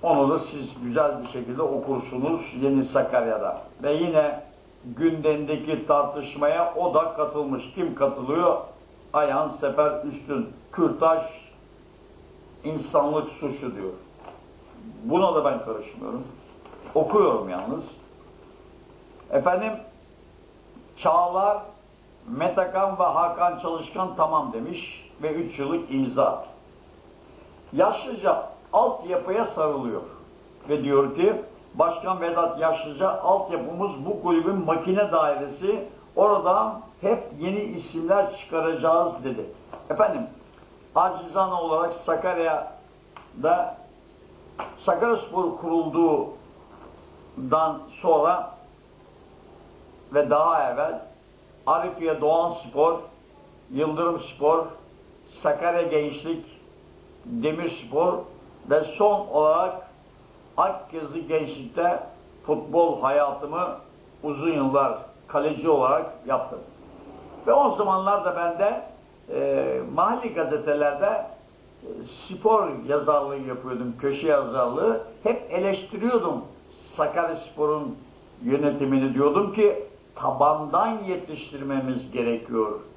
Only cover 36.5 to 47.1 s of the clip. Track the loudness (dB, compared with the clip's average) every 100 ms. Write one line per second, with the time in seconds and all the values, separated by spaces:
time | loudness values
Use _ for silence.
36.5 | 2 2 -4 -14 -6 0 0 -2 -6 -4
37.5 | -4 -4 -8 -8 -6 2 2 2 -2 -6
38.5 | -2 -2 0 4 4 4 -2 -6 -6 -8
39.5 | -12 -18 -18 -8 2 2 2 -6 -12 -20
40.5 | -20 -20 -20 -4 2 2 0 -4 0 0
41.5 | 0 0 0 0 -4 -2 -2 0 0 0
42.5 | 0 -4 -14 -20 -20 -20 -20 -20 -2 2
43.5 | 2 0 -6 -18 -20 -20 -20 -20 -20 -20
44.5 | -14 -14 -2 0 2 2 0 -2 -2 -2
45.5 | -4 -2 0 0 4 4 4 0 -10 -20
46.5 | -20 -20 -20 -20 -20 -20